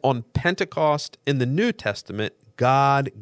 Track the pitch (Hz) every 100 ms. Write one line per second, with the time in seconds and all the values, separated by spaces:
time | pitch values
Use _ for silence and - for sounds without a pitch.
0 | 135 123 117 - 170 185 190 - 156 147
1 | - - - 139 123 147 233 214 104 101
2 | - 101 107 - _ - 123 135 139 139
3 | 135 107